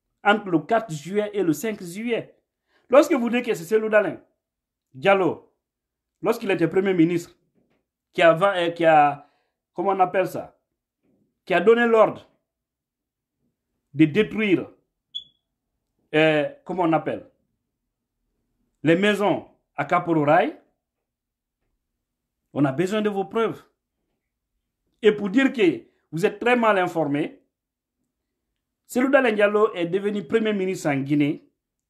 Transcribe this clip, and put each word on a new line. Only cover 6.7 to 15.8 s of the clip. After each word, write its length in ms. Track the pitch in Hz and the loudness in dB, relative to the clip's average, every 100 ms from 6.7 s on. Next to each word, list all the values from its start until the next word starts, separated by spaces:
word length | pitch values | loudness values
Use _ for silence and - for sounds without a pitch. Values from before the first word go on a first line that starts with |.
| 190 190 | 0 0
ministre, 420 | 180 165 170 - _ _ _ _ _ _ _ _ | 2 2 0 -8 _ _ _ _ _ _ _ _
qui 100 | - | 2
a, 140 | 170 165 202 185 | 4 4 2 0
euh, 140 | 170 | -2
qui 140 | 170 | 0
a, 440 | 165 151 143 143 - _ _ _ _ | 4 6 4 0 -12 _ _ _ _
comment 160 | - 190 | -6 -2
on 100 | 190 | 0
appelle 260 | 185 190 180 | 0 0 -2
ça, 320 | 113 - _ _ _ _ _ _ _ _ _ | -6 -12 _ _ _ _ _ _ _ _ _
qui 80 | - | -2
a 60 | 175 | 2
donné 260 | 196 233 233 | 4 4 4
l'ordre 420 | 220 180 - - _ _ _ _ _ _ _ _ _ _ _ _ _ _ _ _ | 4 2 0 -16 _ _ _ _ _ _ _ _ _ _ _ _ _ _ _ _
de 120 | 139 156 | 0 2
détruire, 640 | 185 214 208 214 147 104 _ _ _ _ - - _ _ _ _ _ | 2 0 0 0 0 -2 _ _ _ _ -20 -20 _ _ _ _ _